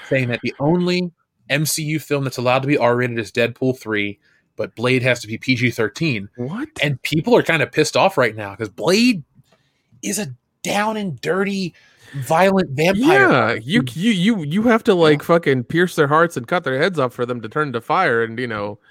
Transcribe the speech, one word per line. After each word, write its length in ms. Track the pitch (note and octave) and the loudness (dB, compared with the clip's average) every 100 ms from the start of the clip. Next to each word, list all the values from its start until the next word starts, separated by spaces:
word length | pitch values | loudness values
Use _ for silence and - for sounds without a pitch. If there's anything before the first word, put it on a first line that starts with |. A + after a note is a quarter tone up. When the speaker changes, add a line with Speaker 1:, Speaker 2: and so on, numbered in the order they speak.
| - | -4
Speaker 1:
saying 220 | C3+ B2 | -2 0
that 100 | A#2 | -4
the 100 | A#2+ - | -6 -2
only 520 | C#3+ F3+ F3+ F3+ F3 - _ _ - | 0 2 0 -2 -4 -10 _ _ -4
M 160 | C#3 D#3 | -2 -2
C 180 | - | -4
U 160 | D3+ D#3 | -4 -4
film 240 | - C#3+ | -2 -2
that's 140 | C3+ - | -2 -2
allowed 220 | B2 B2+ | 0 0
to 60 | C3+ | 2
be 100 | D3 | 2
R-rated 420 | A#2+ A#2+ B2 A#2 | 2 2 0 -4
is 120 | G2+ | -4
Deadpool 460 | - A#2 A#2+ C3 B2+ | -2 -2 0 -2 -2
three, 400 | A2 G#2+ G2+ G2+ _ _ _ - | -4 -4 -4 -8 _ _ _ -10
but 200 | G#2 - | -10 -4
Blade 260 | B2 C3 | 0 2
has 160 | B2+ A#2+ | 2 -2
to 60 | G#2 | -4
be 100 | A2 | -6
P 180 | - A#2+ | -2 0
G 160 | B2 | 0
thirteen. 580 | - G#2+ - E3 A2 G2 - | 0 -4 -2 -4 -4 -6 -10
Speaker 2:
What? 320 | B2 G#3 D#4 - | -8 -8 -10 -4
Speaker 1:
And 200 | D3 C3 | -4 -4
people 340 | - D#3 B3 A3 | -4 -2 2 2
are 80 | |
kind 180 | - E3 | 2 0
of 80 | B2 | 0
pissed 260 | - D3+ B2+ | 0 0 2
off 200 | F#3 - | 2 2
right 180 | B2 G#2+ | -2 -2
now 200 | G2+ G2 | -10 -10
'cause 140 | A2 | -10
Blade 540 | - G#2+ G3 B3 G3 - _ _ _ _ _ _ _ | -4 0 4 2 0 -6 _ _ _ _ _ _ _
is 160 | G2 G2+ | -8 -6
a 140 | E3+ B2 _ _ | -6 -10 _ _
down 340 | - G3+ G#3+ A3 | -4 -2 -2 -2
and 220 | G3 C3 | -6 -6
dirty, 540 | - F3+ G3+ G3 F3 - _ _ - C#3 | -2 -2 -2 -4 -6 -10 _ _ -14 -10
violent 560 | B2 D#3+ G3 F#3+ F#3 | 0 4 4 4 0
vampire. 580 | C3 E3 G3 C#4 G4 F#4+ | 0 0 2 4 6 6
Speaker 2:
Yeah, 240 | D3 A2 | 4 2
you, 300 | A2 A#2 F3 B2+ | -2 -2 0 0
you, 180 | D#3 A3 | -2 0
you, 320 | G3 F#3+ G#3+ | 2 2 0
you 200 | C#3+ F#3 | -2 0
have 200 | A#3 A3+ - | 2 2 4
to, 100 | F3+ | 4
like, 240 | D#3 D3 | 4 4
Speaker 1:
Yeah. 60 | - | 2
Speaker 2:
fucking 360 | E3+ D#3 C3 A#2+ | 2 2 0 0
pierce 300 | D#3+ F3+ - | 0 0 2
their 120 | C#3+ | 2
hearts 280 | D#3 E3+ - | 4 2 0
and 120 | A#2+ | -4
cut 160 | F3 | -4
their 160 | D#3 C3 | -2 -2
heads 180 | F3+ E3 | 0 0
off 160 | B2+ | -2
for 100 | - | -2
them 160 | A#2+ B2 | -6 -6
to 80 | A2 | -6
turn 220 | D3+ D3+ | -4 -4
to 80 | A#2 | -4
fire 420 | - E3 F3 A#2 | -2 0 2 0
and, 160 | A2+ A2+ | -2 -4
you 80 | B2 | -6
know, 320 | G#2+ G#2 G#2 _ | -6 -6 -10 _